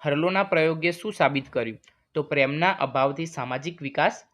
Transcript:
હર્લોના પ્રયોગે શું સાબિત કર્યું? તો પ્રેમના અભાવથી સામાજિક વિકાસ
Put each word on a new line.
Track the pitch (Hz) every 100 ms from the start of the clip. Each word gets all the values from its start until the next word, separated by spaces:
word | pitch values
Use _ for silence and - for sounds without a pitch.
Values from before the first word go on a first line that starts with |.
હર્લોના | 151 143 175 190
પ્રયોગે | 196 165 160 160 165
શું | 170 214
સાબિત | - 139 139 135
કર્યું? | 127 113 107 _ _ _
તો | 156
પ્રેમના | 147 143 135 147 175
અભાવથી | 185 135 135 139 143 165
સામાજિક | 147 127 131 151 170
વિકાસ | 139 139 175 - -